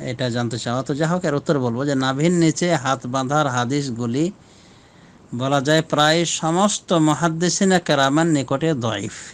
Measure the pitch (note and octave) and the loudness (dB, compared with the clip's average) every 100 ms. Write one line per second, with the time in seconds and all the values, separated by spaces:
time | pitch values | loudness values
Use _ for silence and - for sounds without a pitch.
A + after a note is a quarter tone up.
0 | C3+ B2 B2+ A#2 A#2+ A#2+ B2 A#2+ C3 C#3 | -8 -4 -4 -2 -4 -4 -4 -4 -4 -2
1 | D#3+ F3+ F3+ C#3+ C#3 D3 B2+ A#2 C#3+ C3+ | 0 0 0 -2 0 0 0 -2 -2 0
2 | C3 C3+ D#3+ F3 E3 D3+ F3 D#3+ B2+ C3+ | 0 0 2 4 2 2 0 0 0 -2
3 | C3 C3 C3 D3+ C#3+ B2 A#2+ C#3+ C#3 A#2 | -2 -4 0 0 0 0 -2 -2 -4 -4
4 | A#2+ B2 E3 G3+ - - - - - - | -4 -2 -2 -4 -20 -20 -20 -20 -20 -20
5 | - - - A#2+ C3 C#3+ C#3 D#3 D#3 D3 | -20 -20 -12 -6 0 0 2 2 2 2
6 | D3+ D#3+ E3 - D#3+ E3+ G3+ - - F3 | 4 4 0 -2 -2 2 2 0 -2 2
7 | D#3 D3 E3+ D#3+ F3+ F3+ F#3+ F#3 - D3 | 4 2 0 0 -2 2 2 2 2 2
8 | C3+ C#3+ E3+ D3 B2+ C#3 D#3+ D3+ A#2 G#2+ | 4 2 2 0 0 -2 0 0 -2 -4
9 | G2+ - - | -8 -12 -18